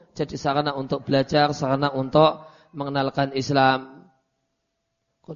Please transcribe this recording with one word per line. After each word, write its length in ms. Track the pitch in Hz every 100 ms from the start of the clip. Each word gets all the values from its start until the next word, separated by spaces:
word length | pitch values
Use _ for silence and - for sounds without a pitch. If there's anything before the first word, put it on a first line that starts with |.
| _ -
jadi 160 | 147
sarana 400 | 143 147 143 147
untuk 320 | 139 135 139 139
belajar, 480 | 135 135 151 147
sarana 400 | 143 131 135 143
untuk 480 | 135 131 151 156 151 - - _ 147
mengenalkan 560 | 139 139 135 - 139
Islam. 800 | 135 131 139 131 131 131 160 - _ _ _ _ _ _ _ _ _ _ _
Kok 100 | -